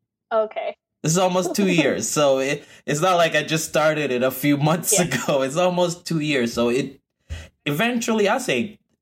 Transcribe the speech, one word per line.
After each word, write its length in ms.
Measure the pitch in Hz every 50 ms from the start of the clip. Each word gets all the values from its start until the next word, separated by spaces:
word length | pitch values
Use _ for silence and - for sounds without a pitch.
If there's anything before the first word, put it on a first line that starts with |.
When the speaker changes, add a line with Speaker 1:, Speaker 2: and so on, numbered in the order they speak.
| _ _ _ _ _ -
Speaker 1:
Okay. 440 | 233 220 220 214 - - - - - _ _ _ _ _ -
Speaker 2:
This 80 | 156 160
is 40 |
almost 380 | 185 185 185 180 185 180 180 -
two 120 | - 196
Speaker 1:
<laughs> 140 | 185 175 165
Speaker 2:
years. 260 | 147 127 - - -
So 320 | - - 151 147 139 135 135
it, 260 | 135 139 147 147 - - - - -
it's 160 | 151 147 151
not 160 | 170 185 180
like 180 | 170 170 160 156
I 80 | 151 143
just 240 | - 156 156 -
started 440 | - - 160 151 156 156 151 147 127
it 120 | 127 120 127
a 80 | 131
few 260 | 127 - - 143 143
months 360 | 139 147 156 165 170 170 - 208
Speaker 1:
Yeah. 120 | 190 180
Speaker 2:
ago. 360 | 147 135 117 - - 151 135
It's 160 | 135 131 135
almost 480 | 165 180 185 180 175 180 170 165 - -
two 140 | - 165 160
years. 340 | 147 151 143 127 120 117 -
So 160 | 117 120 120
it, 300 | 120 135 143 - - - _ _ _ _ _ - - - - - _ _ -
eventually, 640 | 143 143 156 226 240 254 233 - - 220 220 202 190
I 80 | 226
say, 420 | 269 262 - 139 123 113 101 - - _ _ _ _